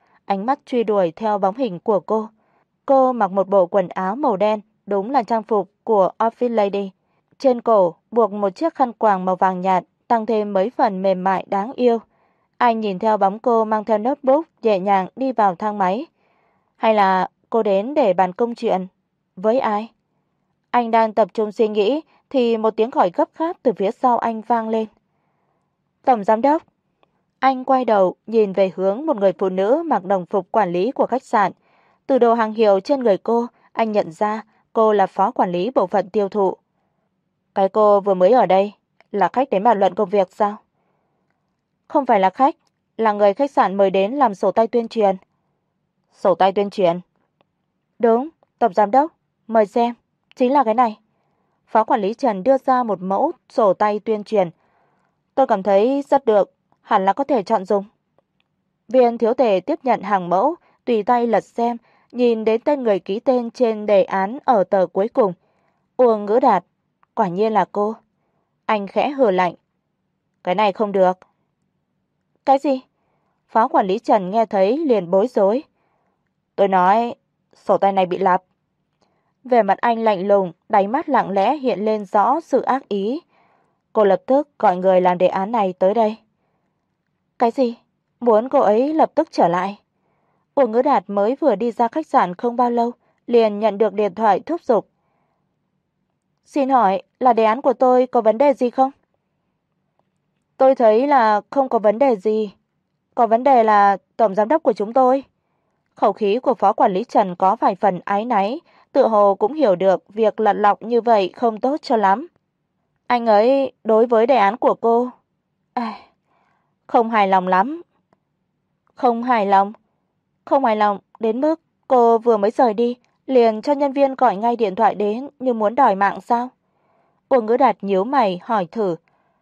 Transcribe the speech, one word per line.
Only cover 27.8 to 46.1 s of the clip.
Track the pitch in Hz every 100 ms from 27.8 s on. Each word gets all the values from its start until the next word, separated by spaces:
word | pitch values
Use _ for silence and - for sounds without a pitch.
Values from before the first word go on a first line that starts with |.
| 240
đầu | 208 185 - -
nhìn | 226 202
về | 190 190 185
hướng | 190 214 320
một | 226
người | 196 180
phụ | 196
nữ | 185 202 302 330
mặc | 214 180
đồng | 196 170
phục | 202 180
quản | 226 185
lý | 175 220
của | 285 220
khách | 254
sạn. | - 226 180 - _ _ _ _ -
Từ | 262
đồ | 233
hàng | 233 220
hiệu | 214 214 196
trên | - 277
người | 233 185
cô, | - 233 240 _ _
anh | - 226
nhận | 208 165
ra | 160 208 220 - _ _
cô | 233 220
là | 208 190
phó | - 202
quản | - 202
lý | 175 208 262
bộ | 185
phận | 202 180
tiêu | 220 196
thụ. | 208 190 - _ _ _ _ _ _ _ _ _ -
"Cái | 190
cô | 220 208 202
vừa | 196
mới | 185 185
ở | 247 185
đây | 190 208 - _ _ -
là | 202 180
khách | 240 269
đến | 190
bàn | 233 202
luận | 190 180
công | 196
việc | 202 180
sao?" | - 208 208 _ _ _ _ _ _ _ _ _ _ _ _ _
Không | 302 262
phải | 233
là | 285
khách, | - 277 - _ _ _ -
là | 220
người | 208 202
khách | 196 277
sạn | - 202 196
mời | 196
đến | 190 196
làm | 285 240 190
sổ | 202
tay | 202 226
tuyên | 240 226
truyền. | 226 196 190 _ _ _ _ _ _ _ _ _